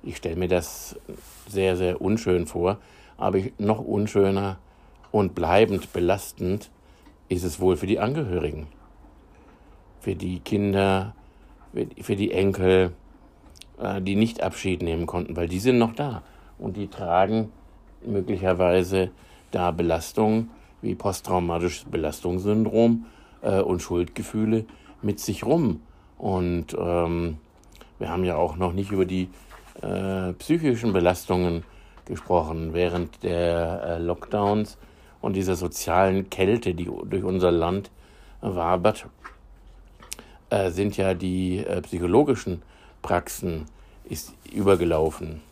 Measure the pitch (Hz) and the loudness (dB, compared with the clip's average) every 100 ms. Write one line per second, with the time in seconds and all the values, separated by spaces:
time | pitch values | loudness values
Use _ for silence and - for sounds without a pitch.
0 | - - 92 85 90 90 - - - - | -12 -8 -6 -2 2 2 0 -12 -14 -16
1 | - - - - - 101 95 90 90 90 | -16 -16 -18 -20 -6 0 2 2 0 0
2 | 95 110 - 90 85 87 90 104 - - | 0 0 2 0 0 0 0 -2 -8 -20
3 | - - 98 95 92 - 104 107 - 104 | -20 -2 0 0 -2 -2 0 0 0 -2
4 | 104 101 98 98 98 95 - - - - | 0 4 4 4 -2 -6 -14 -20 -20 -20
5 | - 214 190 - 82 95 110 95 - 90 | -2 0 2 0 4 6 6 2 -4 -2
6 | 87 101 - - 90 104 - - - - | 2 0 -2 -6 -2 -2 -6 -20 -20 -20
7 | - _ _ 90 90 - 92 90 95 110 | -20 _ _ -4 -4 0 2 2 0 0
8 | 110 151 123 87 73 78 76 - - - | 0 -2 -2 -2 -4 -6 -12 -18 -20 -20
9 | - - - - - - - - - - | -20 -20 -20 -20 -20 -20 -20 -20 -20 -8
10 | - 90 90 90 - 104 101 98 98 95 | -6 -4 -4 -6 -2 0 2 2 4 2
11 | 101 - - - - - - - - - | 0 -10 -20 -20 -20 -20 -10 -6 -6 -8
12 | - 98 104 87 98 95 92 92 92 85 | -4 -2 0 2 2 4 6 6 4 -2
13 | - - - - - - - - 98 98 | -20 -20 -20 -20 -20 -20 -20 -8 -4 -4
14 | 92 98 113 - 92 - 95 87 87 82 | 0 2 2 0 -4 -2 -4 -2 -2 -2
15 | 85 87 85 85 87 92 120 123 113 113 | -2 -4 -4 -4 -2 0 2 4 2 0
16 | 143 113 - - - - - 95 98 - | -6 -6 -14 -20 -20 -12 -10 -8 -10 -8
17 | 87 87 98 110 110 - - - - - | 0 4 4 2 -2 -8 -20 -20 -20 -16
18 | - 101 92 95 95 87 90 92 90 95 | -4 -4 -2 -2 0 4 4 4 4 0
19 | 92 - - - - - 87 82 87 82 | 0 -4 -20 -20 -6 0 0 2 0 0
20 | - - 107 110 113 - - - 107 95 | -2 0 2 2 -2 -12 -20 -8 -6 -4
21 | 101 92 - 90 87 85 90 82 - - | -4 -4 -2 0 0 0 -2 -4 -6 -4
22 | 78 - 87 90 101 107 110 107 117 117 | -4 -4 -4 -2 0 2 2 4 4 4
23 | - - - - 110 98 - 90 - 87 | -2 -20 -20 -6 0 2 2 -2 -2 -2
24 | 87 - - 107 110 113 110 - - - | -2 -4 -6 -2 0 0 -2 -18 -20 -6
25 | 110 98 - 98 110 165 127 80 - - | -6 -4 -6 -4 0 2 2 -2 -8 -20
26 | - - 101 92 87 87 82 85 85 87 | -20 -8 -2 0 0 -2 -4 -4 -2 0
27 | 85 85 85 78 _ _ - - - - | 0 -2 -4 -6 _ _ -20 -20 -20 -10
28 | - 87 92 78 85 78 92 90 98 98 | -6 -2 0 0 -2 0 -2 -2 -2 0
29 | 90 92 92 - - - - - 98 95 | 0 0 -4 -10 -20 -20 -20 -10 -6 -4
30 | 95 95 92 90 - 165 156 117 117 95 | -4 -4 -4 -8 0 2 2 2 2 4
31 | 87 92 - 90 90 85 - - - - | 4 2 0 0 2 -2 -6 -20 -20 -20
32 | - - - 87 78 80 82 80 87 87 | -12 -12 2 2 2 -4 -4 -2 0 0
33 | 82 - 92 85 85 85 85 87 85 85 | -4 -6 -4 0 0 0 -2 -4 -4 -4
34 | 85 87 - 107 101 107 107 - - - | -2 -4 -4 0 2 2 -2 -8 -20 -20
35 | - - 110 95 92 90 87 - - 87 | -20 -8 -4 -2 0 -2 -4 -6 0 4
36 | 98 95 95 - 95 117 101 85 87 - | 4 2 -2 0 2 2 0 -4 -6 -8
37 | 98 95 90 92 90 85 85 95 - - | -6 -4 -2 2 4 4 2 -2 -6 -20
38 | - - - - - 87 85 92 98 107 | -20 -20 -20 -8 -6 -2 0 2 2 0
39 | - - - - - - - - - - | -10 -20 -20 -20 -20 -20 -20 -20 -20 -20
40 | - - - - - 104 95 87 101 101 | -18 -18 -18 -20 -4 0 0 0 -2 0
41 | 95 90 92 92 92 92 - 90 - 87 | 0 0 -2 -2 -2 -2 -2 -4 -4 -4
42 | 87 107 147 113 - 87 - - - - | 4 4 4 0 -2 -8 -10 -20 -20 -16
43 | - 90 - - 92 80 78 - - - | -2 -2 -2 -6 -4 -6 -8 -18 -20 -20
44 | - 78 - - - - 98 92 85 80 | -12 -12 -12 -18 -10 0 4 6 4 4
45 | 80 - 78 78 - | 2 -2 -10 -12 -16